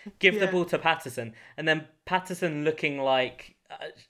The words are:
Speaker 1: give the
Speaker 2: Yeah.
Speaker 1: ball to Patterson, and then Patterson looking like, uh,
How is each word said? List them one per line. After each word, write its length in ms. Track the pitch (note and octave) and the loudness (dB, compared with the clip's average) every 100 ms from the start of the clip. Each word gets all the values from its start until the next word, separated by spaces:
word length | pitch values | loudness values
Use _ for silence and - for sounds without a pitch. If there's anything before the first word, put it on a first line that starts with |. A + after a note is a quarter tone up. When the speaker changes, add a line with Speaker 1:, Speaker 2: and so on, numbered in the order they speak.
| G3+ - | -20 2
Speaker 1:
give 140 | F#3+ | 2
the 100 | G#3+ F#3+ | 4 2
Speaker 2:
Yeah. 60 | |
Speaker 1:
ball 140 | F#3 E3+ | 2 0
to 120 | D#3 | 0
Patterson, 560 | E3 D#3 C3+ B2 A#2 - - - | 0 0 -4 -8 -10 -12 -16 -4
and 100 | D#3 | 0
then 220 | D#3 D#3 _ | 0 -2 _
Patterson 600 | - F3+ F3+ F3 F3 D3 | -4 -2 -2 -4 -2 0
looking 340 | D3+ D#3 D3+ C#3 | -2 0 -2 -2
like, 560 | C3+ C3 B2+ - - _ _ | 2 2 2 -6 -20 _ _
uh, 180 | - - - _ | -16 -16 -16 _